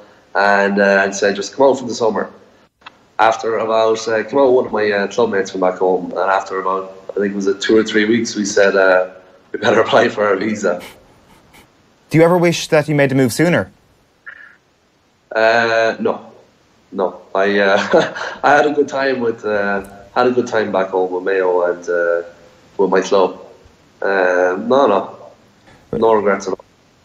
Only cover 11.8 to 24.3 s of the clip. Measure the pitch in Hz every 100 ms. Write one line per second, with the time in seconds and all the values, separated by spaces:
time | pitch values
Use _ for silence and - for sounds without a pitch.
11.8 | _ _ _ 151 170 180 175 160 - 156
12.8 | 147 147 139 135 127 - 165 143 - -
13.8 | _ _ _ _ - - - _ _ _
14.8 | _ _ _ _ _ 110 113 117 113 113
15.8 | 113 104 110 - - - _ _ _ _
16.8 | _ 95 90 - - 95 101 101 98 101
17.8 | - 170 - - - - 131 147 151 147
18.8 | 139 135 135 123 117 113 107 104 101 98
19.8 | - - - - 127 127 - 113 101 98
20.8 | 95 92 90 90 92 98 92 90 87 85
21.8 | 87 87 85 85 85 - - _ _ -
22.8 | 95 95 95 98 92 - - - - _
23.8 | _ _ 98 98 90